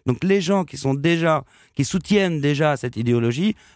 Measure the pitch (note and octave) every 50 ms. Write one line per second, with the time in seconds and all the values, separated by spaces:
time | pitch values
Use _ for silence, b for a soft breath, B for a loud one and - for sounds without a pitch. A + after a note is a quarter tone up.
0 | B B2+ B2 - - F#3+ G3 G3+ E3+ E3+ G3+ G3 E3+ - - C#3+ - C3+ C3+ C#3
1 | C#3+ E3+ E3+ E3 E3 E3 D#3 C3+ B2+ b b b b b b b C#3 - - F#3
2 | - - G#3 G3+ G3 F3+ E3 D3+ C#3 C#3+ D3 C#3 D#3 D3+ C#3+ - - B2 - G#2+
3 | A#2 A#2 A#2+ A#2+ A#2 A#2 A#2+ D3 F#3+ A3 G#3 b b b b